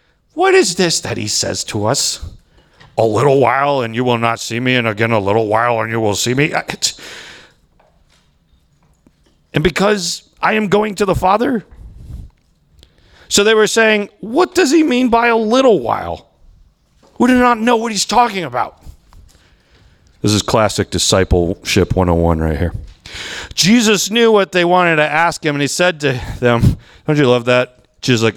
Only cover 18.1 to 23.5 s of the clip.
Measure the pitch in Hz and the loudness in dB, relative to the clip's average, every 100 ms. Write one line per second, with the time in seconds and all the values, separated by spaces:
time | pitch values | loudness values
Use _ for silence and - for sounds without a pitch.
18.1 | 214 240 196 151 120 - - - - _ | 0 0 0 -6 -4 -6 -8 -20 -20 _
19.1 | - - _ _ _ _ _ _ _ _ | -20 -20 _ _ _ _ _ _ _ _
20.1 | _ 104 104 - 117 107 - 98 90 - | _ -2 0 0 0 2 0 -4 -2 0
21.1 | 98 92 90 85 98 - 104 87 - 87 | 0 2 0 0 -4 -2 0 0 2 2
22.1 | 85 85 80 80 76 82 - - - - | 2 2 0 -2 -2 -4 -6 -14 -20 -20
23.1 | - - - - | -16 -14 -14 -12